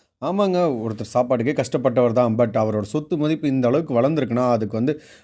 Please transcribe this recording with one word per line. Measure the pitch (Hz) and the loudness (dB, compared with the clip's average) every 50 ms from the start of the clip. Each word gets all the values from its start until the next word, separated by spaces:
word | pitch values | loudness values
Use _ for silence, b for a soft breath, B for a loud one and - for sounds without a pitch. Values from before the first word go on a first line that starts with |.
| b b b _ | b b b _
ஆமாங்க, | 127 151 185 196 202 196 180 175 180 160 131 113 | -6 -4 -2 0 0 0 2 0 0 0 0 -2
ஒருத்தர் | 110 113 110 - 110 - - | -4 -6 -6 -6 -8 -2 0
சாப்பாட்டுக்கே | 120 123 123 131 117 113 139 151 | 0 2 2 0 0 0 0 0
கஷ்டப்பட்டவர் | - 127 - - 139 123 131 113 127 123 117 113 | 0 -2 -2 -2 0 0 2 2 4 2 4 4
தான், | 123 123 117 110 | 2 2 2 2
but | 117 120 113 110 | 2 0 0 2
அவரோட | 117 110 110 107 107 | 0 0 0 0 -2
சொத்து | 101 - - 151 151 - 180 | -4 -2 -4 -6 -4 -4 -4
மதிப்பு | 147 151 151 160 156 - | -2 0 -2 -2 -2 -2
இந்த | 143 131 131 123 | -2 0 0 2
அளவுக்கு | 117 127 156 170 156 131 | 2 2 0 0 0 2
வளர்ந்துருக்குன்னா | 117 127 143 165 151 131 107 117 123 127 123 | 2 2 2 2 0 -2 0 0 0 2 2
அதுக்கு | 120 110 110 98 - | 2 0 0 -4 -2
வந்து | 110 120 143 147 151 B B B B | -2 -2 -2 -2 -4 B B B B